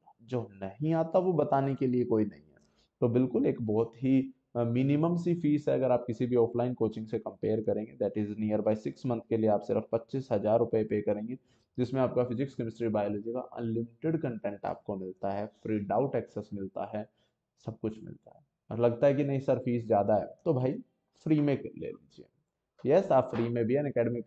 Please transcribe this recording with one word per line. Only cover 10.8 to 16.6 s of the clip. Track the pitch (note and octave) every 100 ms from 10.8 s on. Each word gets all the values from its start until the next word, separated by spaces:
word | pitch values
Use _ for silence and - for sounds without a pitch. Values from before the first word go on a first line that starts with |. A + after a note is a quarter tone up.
पे | A2 G#2+
करेंगे, | G#2+ G#2 A2+ C3 _ _ _ -
जिसमें | A#2+ C3
आपका | B2 A#2+
physics, | B2 A#2+ C3+
chemistry, | - A#2 - A#2
बायोलॉजी | G#2+ G#2 G#2 A2+
का | B2
अनलिमिटेड | - - A#2 A2+ A#2 - D#3+ D#3+
content | C#3+ A2 G#2 G2+
आपको | - - - G2+
मिलता | F#2 F#2 G2
है, | G2+ G#2+
फ्री | _ - G#2+
डाउट | G2 G#2 C3+
access | A#2+ - A2 -
मिलता | G2+